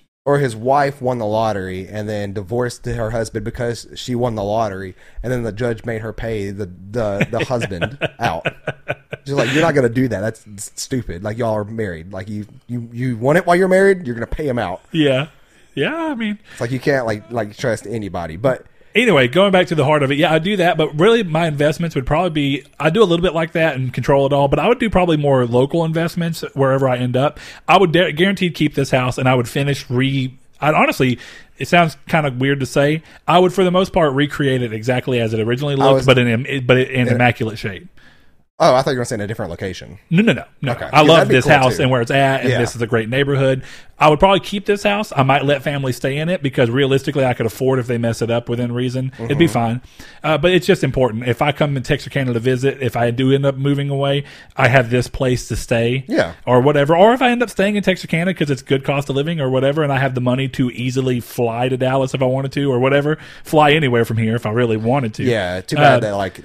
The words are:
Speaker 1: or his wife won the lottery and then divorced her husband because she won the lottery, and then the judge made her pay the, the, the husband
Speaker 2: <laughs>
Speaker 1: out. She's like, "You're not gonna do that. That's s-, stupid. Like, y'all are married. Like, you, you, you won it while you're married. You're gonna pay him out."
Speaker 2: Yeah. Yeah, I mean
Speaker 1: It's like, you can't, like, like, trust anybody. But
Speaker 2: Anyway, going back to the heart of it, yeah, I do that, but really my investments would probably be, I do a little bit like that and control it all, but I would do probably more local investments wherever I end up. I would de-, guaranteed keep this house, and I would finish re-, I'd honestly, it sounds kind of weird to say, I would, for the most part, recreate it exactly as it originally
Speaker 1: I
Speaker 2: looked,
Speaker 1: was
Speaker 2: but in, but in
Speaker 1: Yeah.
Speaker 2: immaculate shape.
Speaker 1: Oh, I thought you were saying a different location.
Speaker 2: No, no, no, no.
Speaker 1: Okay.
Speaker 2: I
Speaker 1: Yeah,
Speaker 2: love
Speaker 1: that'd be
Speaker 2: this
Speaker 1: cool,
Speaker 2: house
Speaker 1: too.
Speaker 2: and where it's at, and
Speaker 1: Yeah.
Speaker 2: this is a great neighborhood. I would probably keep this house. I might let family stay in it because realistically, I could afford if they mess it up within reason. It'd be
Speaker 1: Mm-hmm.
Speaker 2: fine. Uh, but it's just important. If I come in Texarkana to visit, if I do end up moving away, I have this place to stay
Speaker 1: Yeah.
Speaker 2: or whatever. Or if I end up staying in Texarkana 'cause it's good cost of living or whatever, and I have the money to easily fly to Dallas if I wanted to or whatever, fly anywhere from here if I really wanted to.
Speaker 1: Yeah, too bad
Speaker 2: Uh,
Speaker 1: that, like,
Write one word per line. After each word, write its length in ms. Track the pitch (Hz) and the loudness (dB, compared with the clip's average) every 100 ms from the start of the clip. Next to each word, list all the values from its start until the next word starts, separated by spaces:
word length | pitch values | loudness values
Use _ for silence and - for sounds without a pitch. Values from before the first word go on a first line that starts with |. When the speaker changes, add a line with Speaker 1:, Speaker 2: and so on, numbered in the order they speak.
| _ _ 139 | _ _ -2
Speaker 1:
or 140 | 143 | 0
his 160 | 135 110 | 0 -2
wife 460 | 120 143 139 135 | 0 2 0 -2
won 160 | 123 123 | -4 -2
the 60 | 107 | -2
lottery 600 | 110 110 101 92 92 95 | 0 0 -2 -6 -8 -10
and 200 | 104 104 | -10 -6
then 240 | 104 101 | -6 -6
divorced 520 | 101 90 120 123 - 123 | -8 -6 -4 -4 -6 -8
her 260 | 117 110 | -6 -4
husband 340 | 117 110 110 107 | -4 -6 -6 -8
because 420 | - 120 117 - - | -6 -6 -8 -12 -14
she 200 | - 120 | -6 -4
won 200 | 123 110 | -2 -4
the 80 | |
lottery, 520 | 101 110 107 95 95 - - - | -4 -2 -4 -6 -12 -16 -20 -10
and 100 | 117 | -6
then 120 | 127 | -4
the 80 | 113 | -6
judge 340 | 101 120 113 120 | -6 -6 -6 -8
made 160 | 110 | -8
her 120 | 110 | -8
pay 360 | 107 113 110 98 | -10 -8 -6 -6
the, 140 | 101 98 | -8 -10
the, 600 | 90 95 120 107 98 92 | -12 -10 -4 -4 -2 -4
the 140 | 113 110 | -4 -4
husband 520 | 123 110 90 104 139 156 | -4 -4 -6 -8 -6 -10
Speaker 2:
<laughs> 60 | - | -4
Speaker 1:
out. 280 | 117 82 - - - - - - - - 139 | -4 -4 -6 -10 -12 -12 -12 -12 -12 -14 -8
She's 80 | 139 | -4
like, 160 | 120 | 0
"You're 80 | 143 | 0
not 100 | 165 147 | 2 2
gonna 140 | 120 | 0
do 180 | 120 131 | 0 -2
that. 140 | 98 | -2
That's 240 | 110 - - 98 | -6 -8 -14 -16
s-, 140 | - - | -16 -14
stupid. 480 | - 131 - 87 | -8 -6 -6 -8
Like, 140 | 104 110 | -8 -4
y'all 160 | 113 107 | -2 -2
are 80 | |
married. 500 | 104 113 104 80 85 | -4 -6 -6 -8 -12
Like, 140 | 95 92 | -14 -10
you, 160 | 104 104 - - | -10 -12 -16 -12
you, 220 | 120 117 | -10 -10
you 260 | 117 127 113 | -6 -4 -2
won 200 | 123 170 | 2 2
it 80 | 180 | 4
while 100 | 175 | 2
you're 120 | 190 | 4
married. 380 | 185 196 185 123 | 4 4 2 -2
You're 100 | 117 | -8
gonna 120 | 117 | -6
pay 200 | - 147 | -4 -4
him 120 | 120 | -2
out." 220 | 95 92 _ | -4 -6 _
Speaker 2:
Yeah. 360 | 165 147 131 131 _ _ _ _ | 0 2 0 -4 _ _ _ _
Yeah, 200 | - 165 | -6 -4
I 220 | 320 320 247 | -4 -6 -4
mean 240 | 220 208 - | -6 -6 -12
Speaker 1:
It's 80 | - | -8
like, 100 | 120 | -6
you 80 | 127 | -4
can't, 260 | - 139 113 | -2 0 -2
like, 240 | 107 104 | -6 -6
like, 260 | 117 107 110 | -8 -8 -6
trust 280 | 127 107 101 | -4 -4 -6
anybody. 520 | 113 101 90 82 82 | -8 -8 -8 -10 -4
But 280 | 131 123 - _ - | -2 -4 -8 _ -4
Speaker 2:
Anyway, 340 | 202 240 151 123 | 0 4 4 4
going 240 | 160 202 | 4 4
back 160 | 185 180 | 4 2
to 80 | 156 | 0
the 80 | |
heart 200 | 139 151 | 2 2
of 80 | 131 | 2
it, 40 | 143 | 0
yeah, 140 | 165 | 2
I 80 | 160 | 2
do 160 | 170 208 | 0 0
that, 220 | 170 156 | 0 2
but 200 | 151 151 | 0 2
really 240 | 202 233 | 4 4
my 260 | 180 156 170 | 2 0 0
investments 480 | 147 147 156 170 147 | 2 0 0 -4 -2
would 80 | 127 | -2
probably 240 | 151 185 | 0 0
be, 340 | 156 139 139 - - | 0 -2 -2 -6 -2
I 100 | 151 | 0
do 140 | 185 | 4
a 0 | |
little 180 | 196 180 | 4 4
bit 100 | 175 | 0
like 180 | 160 165 | 0 -2
that 240 | 170 160 131 | 0 0 0
and 160 | 131 | -4
control 320 | 127 123 139 135 | -4 2 2 4
it 60 | |
all, 160 | 143 139 | 2 2
but 100 | 143 | 2
I 120 | 180 | 2
would 100 | 247 | 0
do 100 | 226 | 2
probably 280 | 185 180 156 | 2 2 2
more 280 | 143 135 123 | 4 2 2
local 380 | 120 139 170 | 2 2 0
investments 600 | 165 165 165 - 165 165 147 | -2 -2 -2 -2 -4 -6 -6
wherever 340 | 131 135 135 135 | 0 2 2 2
I 80 | 123 | 0
end 220 | 123 123 | 0 0
up. 200 | 147 - - - - | 0 -2 -18 -6 2
I 100 | 175 | 4
would 140 | 185 | 4
de-, 220 | 165 170 | 2 0
guaranteed 420 | 147 190 196 180 - | 0 -2 0 -2 -2
keep 180 | 147 | -2
this 180 | 143 139 | -2 0
house, 260 | 131 127 131 | 0 0 0
and 100 | 127 | 2
I 80 | 127 | 2
would 140 | 117 | 0
finish 400 | 147 139 139 - | -2 -2 -4 -4
re-, 440 | 123 135 135 127 127 _ - | -2 0 -2 -4 -8 _ -8
I'd 140 | 143 160 | -4 0
honestly, 440 | 285 - 131 123 - - - - | 0 0 0 -2 -8 -20 -20 -12
it 100 | 135 | 0
sounds 300 | 175 165 - - | 2 2 -2 -4
kind 180 | 165 143 | -2 -2
of 120 | 123 | -2
weird 220 | 135 143 | -2 0
to 40 | 131 | -2
say, 380 | 147 143 156 - - - | 0 2 0 -6 -10 2
I 100 | 170 | 4
would, 140 | 185 | 4
for 140 | 180 180 | 2 2
the 60 | |
most 200 | 180 190 | 2 0
part, 220 | 185 151 | 2 2
recreate 480 | 135 143 - 139 131 | 2 -2 0 0 0
it 100 | 120 | -2
exactly 480 | 110 117 123 139 123 | -4 -2 -2 0 0
as 140 | 113 | 0
it 80 | 110 | 0
originally 320 | 110 123 147 | 0 -2 -2
Speaker 1:
I 40 | 135 | 2
Speaker 2:
looked, 140 | 131 135 | 4 4
Speaker 1:
was 100 | 131 | 6
Speaker 2:
but 120 | 127 | 4
in, 480 | 120 117 131 135 123 | 4 0 -2 -2 2
but 120 | 127 | 2
in 300 | 127 131 123 | 2 0 0
Speaker 1:
Yeah. 80 | 120 | 2
Speaker 2:
immaculate 440 | 123 - 110 104 | 2 0 -4 -6
shape. 300 | 110 90 90 - - _ _ _ _ - | -10 -10 -16 -20 -20 _ _ _ _ 0
Speaker 1:
Oh, 160 | 160 | 4
I 100 | 127 | 4
thought 80 | 135 | 2
you 80 | 127 | -2
were 40 | |
saying 160 | 120 113 | -4 -6
a 80 | 101 | -6
different 240 | 113 80 | -8 -8
location. 480 | 85 98 87 60 95 - | -8 -10 -10 -16 -16 -2
Speaker 2:
No, 120 | 170 | 2
no, 100 | 226 | 2
no, 140 | 131 - - | 0 -4 -8
no. 100 | 139 | -6
Speaker 1:
Okay. 140 | 120 - | -4 0
Speaker 2:
I 160 | 143 | 4
Speaker 1:
Yeah, 60 | 147 | 6
Speaker 2:
love 80 | 160 | 6
Speaker 1:
that'd 100 | 143 | 4
be 80 | 127 | 4
Speaker 2:
this 80 | |
Speaker 1:
cool, 100 | 143 143 | 4 4
Speaker 2:
house 200 | 131 113 | 4 2
Speaker 1:
too. 60 | |
Speaker 2:
and 100 | 131 | 0
where 80 | 127 | 0
it's 100 | 117 | 0
at, 300 | 139 135 135 | 2 2 0
and 100 | 123 | 0
Speaker 1:
Yeah. 60 | 120 | 0
Speaker 2:
this 120 | 120 | -2
is 80 | 117 | -2
a 60 | 117 | -2
great 220 | 117 110 | -2 0
neighborhood. 540 | 131 139 135 135 131 - - - - | 0 0 2 0 0 -4 -18 -12 2
I 80 | 151 | 4
would 80 | 151 | 6
probably 220 | 190 196 | 4 4
keep 260 | - 202 196 | 0 -6 -2
this 160 | 202 | 0
house. 280 | 208 208 208 | 0 -2 -2
I 100 | 143 | 0
might 200 | 135 143 | 2 2
let 180 | 139 139 | 2 0
family 300 | 151 143 135 | -2 -4 -4
stay 240 | 123 139 139 | -4 -4 -4
in 140 | 160 | -4
it 120 | 185 | -2
because 280 | 143 127 120 | -2 0 2
realistically, 560 | 127 135 135 143 143 127 | 2 2 2 0 0 0
I 80 | |
could 140 | 120 113 | 0 -4
afford 320 | - 131 131 | -2 0 0
if 80 | 120 | 0
they 100 | 117 | -2
mess 240 | 120 113 | -2 -2
it 100 | 113 | -2
up 160 | 98 - | -2 -2
within 240 | 120 120 | -4 -4
reason. 400 | 120 127 127 131 - | -4 -4 -4 -6 -6
It'd 180 | 113 147 | -2 2
be 60 | 165 | 2
Speaker 1:
Mm-hmm. 60 | |
Speaker 2:
fine. 280 | 120 113 123 - - - - | 2 -2 -4 -8 -20 -20 -8
Uh, 140 | 156 151 | -2 0
but 140 | 175 | 2
it's 140 | 180 180 | 2 2
just 200 | 185 170 | 0 0
important. 420 | 139 127 107 123 | 0 0 0 -2
If 140 | 117 | 0
I 100 | 147 | 0
come 240 | - 151 139 | 0 0 -2
in 80 | |
Texarkana 480 | 120 147 135 143 131 | -2 -4 -4 -4 -2
to 80 | 117 | -2
visit, 380 | 123 127 135 135 | 0 0 2 4
if 160 | 123 120 | 2 2
I 160 | 120 | 0
do 220 | 117 131 | 2 2
end 120 | 139 139 | 4 2
up 100 | 131 | 0
moving 320 | 139 139 143 | 0 0 -2
away, 340 | 139 139 143 139 - - - | -2 0 -2 -4 -14 -12 0
I 140 | 131 | 4
have 200 | 135 117 | 4 2
this 200 | 123 - | 0 0
place 400 | - 131 127 - | -2 0 -2 -4
to 80 | 107 | -6
stay 480 | - 117 117 131 127 | -2 0 0 -2 -2
Speaker 1:
Yeah. 240 | 294 85 - - | -2 -2 -2 2
Speaker 2:
or 160 | 123 | 4
whatever. 340 | 135 143 143 170 | 4 4 4 6
Or 180 | 214 | 6
if 80 | 247 | 6
I 100 | 254 | 2
end 120 | 240 | 2
up 60 | 233 | -2
staying 260 | - 196 208 | 0 0 0
in 80 | |
Texarkana 500 | 196 180 - 165 180 | 0 -2 -2 -2 -2
'cause 160 | 175 151 | -2 -2
it's 120 | 131 | -2
good 240 | - 135 135 | -2 -2 0
cost 240 | 139 143 | -4 -2
of 80 | 139 | -2
living 240 | 151 170 | -2 -2
or 80 | 131 | 0
whatever, 340 | 131 135 147 | 2 2 2
and 80 | 147 | 0
I 60 | 135 | 0
have 160 | 135 127 | 0 -2
the 60 | |
money 260 | 127 127 135 | -2 0 -2
to 240 | - 127 | -2 -2
easily 480 | 117 127 127 131 123 | -2 -4 -2 -2 -2
fly 480 | - - 117 113 127 | -4 -4 -2 -2 -2
to 80 | 127 | 0
Dallas 380 | 127 135 131 | 0 0 -2
if 80 | 135 | -2
I 40 | 131 | -2
wanted 280 | 131 135 | -2 -4
to 180 | 147 139 | -2 0
or 80 | 123 | 2
whatever, 380 | 131 143 147 156 - - | 2 2 0 -2 -8 -18
fly 280 | - 156 147 | 0 4 6
anywhere 340 | 156 135 120 113 | 4 4 2 2
from 100 | 113 | 0
here 220 | 110 113 | 0 -2
if 80 | 107 | -2
I 60 | |
really 260 | 113 120 110 | 0 0 0
wanted 360 | 113 143 117 - | 0 0 -2 -2
to. 80 | 131 | -2
Speaker 1:
Yeah, 340 | 110 90 92 | 0 -2 -6
too 160 | - 147 | -4 2
bad 200 | 147 127 | 4 4
Speaker 2:
Uh, 40 | 107 | 2
Speaker 1:
that, 40 | 101 | -2
like, 240 | 95 - | -4 -6